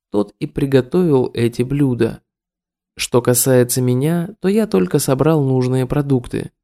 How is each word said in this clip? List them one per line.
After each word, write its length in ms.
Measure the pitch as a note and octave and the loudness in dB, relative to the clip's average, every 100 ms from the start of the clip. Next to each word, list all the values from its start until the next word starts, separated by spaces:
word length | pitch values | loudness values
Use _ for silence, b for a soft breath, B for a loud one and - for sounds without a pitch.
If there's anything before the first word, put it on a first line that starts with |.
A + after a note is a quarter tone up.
| _ | _
тот 240 | G#2 - - | -4 -4 -6
и 80 | - | -10
приготовил 840 | - C#3 C3 B2 F3+ F3 C3+ B2 | -4 0 2 2 0 2 2 0
эти 300 | - A#2 A#2 | -2 -2 -2
блюда. 580 | B2+ C#3+ C#3 A#2+ A#2 - _ _ _ _ _ _ _ - | -4 0 0 0 -2 -6 _ _ _ _ _ _ _ -12
Что 280 | - B2 | -2 0
касается 580 | A#2+ B2 C3+ B2+ B2 B2+ | 2 0 2 2 2 0
меня, 540 | B2+ B2 D3 E3+ E3+ - | 0 0 0 -2 -6 -6
то 100 | F#3 | -2
я 180 | G#3 G#3+ | 0 0
только 320 | F#3+ F3+ D3 | 0 0 0
собрал 440 | - C3+ D3+ D#3+ | 0 2 2 2
нужные 440 | C3+ C3 B2+ C3 B2 | 2 0 0 -2 -2
продукты». 640 | D3 C#3+ C3 - A2 - _ | -2 0 -2 -2 -8 -10 _